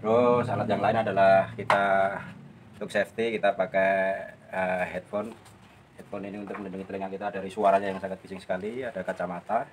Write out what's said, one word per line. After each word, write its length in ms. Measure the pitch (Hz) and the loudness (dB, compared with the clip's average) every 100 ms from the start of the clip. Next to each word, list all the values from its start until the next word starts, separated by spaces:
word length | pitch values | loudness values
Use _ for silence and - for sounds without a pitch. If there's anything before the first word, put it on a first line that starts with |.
Terus 420 | 107 117 123 120 107 | 4 4 6 4 2
alat 160 | 104 104 | -2 0
yang 140 | 98 | 0
lain 160 | 101 113 | 2 2
adalah 480 | 107 95 98 95 95 | 0 4 6 6 4
kita 300 | - 95 101 98 98 95 95 - - - - - - | -4 0 2 4 4 2 -2 -10 -16 -20 -20 -20 -14
untuk 140 | 104 | -4
safety 460 | 104 98 - 117 107 | -2 -2 -2 -2 0
kita 160 | 98 98 | 0 0
pakai, 360 | 92 95 98 98 95 98 - - - | 0 2 2 2 0 -2 -8 -16 -10
eh, 320 | 95 92 92 87 | -4 -2 -2 -4
headphone. 400 | 87 - 104 107 107 - - - - - - | -6 -6 -8 -8 -12 -20 -20 -20 -20 -20 -20
Headphone 320 | - 101 98 | -14 -12 -10
ini 140 | 101 | -10
untuk 160 | 98 98 | -10 -10
melindungi 260 | 98 95 | -10 -10
telinga 240 | 95 98 95 | -8 -8 -8
kita 240 | 95 104 | -6 -6
dari 160 | 98 95 | -6 -8
suaranya 400 | 110 101 98 101 | 2 4 4 2
yang 140 | 92 | -4
sangat 160 | 95 92 | -6 -8
bising 220 | - 95 | -10 -14
sekali. 420 | - 92 104 123 | -6 -6 -4 -8
Ada 160 | 127 95 92 | -8 -8 -8
kacamata. 580 | 92 90 87 - 110 147 | -6 -6 -6 -2 -2 -2